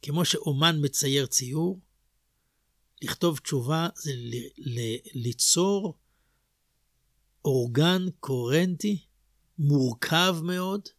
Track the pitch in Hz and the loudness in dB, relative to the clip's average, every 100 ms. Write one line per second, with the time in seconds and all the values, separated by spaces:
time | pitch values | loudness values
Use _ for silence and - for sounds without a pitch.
0 | - 151 170 151 - 139 165 160 143 - | -4 0 0 0 0 2 2 4 0 0
1 | 143 139 131 - 127 143 175 190 _ _ | 0 2 2 -2 -2 -2 -2 -4 _ _
2 | _ _ _ _ _ _ _ _ _ _ | _ _ _ _ _ _ _ _ _ _
3 | - - 175 151 - 143 120 160 170 - | -10 -2 0 0 -4 -4 0 0 -2 -6
4 | 147 127 120 120 117 - - 120 113 117 | -8 -8 -8 -8 -10 -12 -8 -4 -4 -6
5 | - 131 117 117 - - 185 202 196 - | -8 -6 -6 -2 0 2 2 2 -2 -8
6 | _ _ _ _ _ _ _ _ _ _ | _ _ _ _ _ _ _ _ _ _
7 | _ _ _ _ - 131 120 120 160 185 | _ _ _ _ 0 0 2 2 4 4
8 | 185 - - 131 120 147 185 175 208 202 | 0 -6 -4 -2 2 2 2 0 -2 -2
9 | - _ _ _ _ - 143 143 131 113 | -6 _ _ _ _ -2 4 4 4 0
10 | 147 160 185 170 165 180 185 202 - | 0 2 4 2 -2 -4 -2 -4 -8